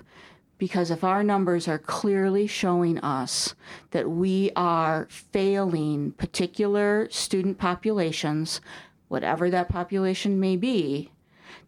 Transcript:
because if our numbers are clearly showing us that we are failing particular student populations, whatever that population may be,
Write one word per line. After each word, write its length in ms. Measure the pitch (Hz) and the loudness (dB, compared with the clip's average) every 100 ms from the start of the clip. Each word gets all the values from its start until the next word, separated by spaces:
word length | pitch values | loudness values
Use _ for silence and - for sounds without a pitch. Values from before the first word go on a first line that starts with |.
| - - - - _ - | -20 -20 -20 -20 _ -6
because 340 | 185 185 170 | -2 0 0
if 120 | 165 | 0
our 200 | 185 196 | 0 2
numbers 440 | 208 196 180 175 170 | 2 2 2 0 0
are 120 | 156 | -4
clearly 680 | - - 202 196 190 196 208 | -4 -2 0 2 2 2 0
showing 500 | - 190 175 175 165 | 0 2 2 2 0
us 560 | 147 135 123 - - - - - - | -2 -4 -2 -4 -4 -8 -20 -20 -6
that 180 | 165 - | -2 -2
we 420 | 165 190 190 196 - | 0 2 2 2 2
are 520 | 175 165 160 160 - | 2 2 2 0 -4
failing 1040 | - - 196 196 196 190 160 151 147 147 | -14 -4 0 2 2 0 0 0 -2 -4
particular 960 | - - - 180 - 202 202 208 208 226 | -6 -6 -4 -4 0 0 2 2 2 0
student 480 | - - 190 190 185 | -4 -2 0 0 0
populations, 1000 | 185 180 220 208 165 156 151 151 160 - - - - _ - | -2 0 0 0 0 -2 -2 -2 -2 -6 -10 -20 -20 _ -6
whatever 420 | - 85 160 180 | -4 -2 0 2
that 200 | 180 180 | 0 0
population 720 | 185 - 196 190 185 202 196 | -4 -2 0 0 0 0 2
may 180 | 190 180 | 2 2
be, 540 | 247 226 147 143 143 _ _ _ - - | 0 0 0 -2 -6 _ _ _ -20 -16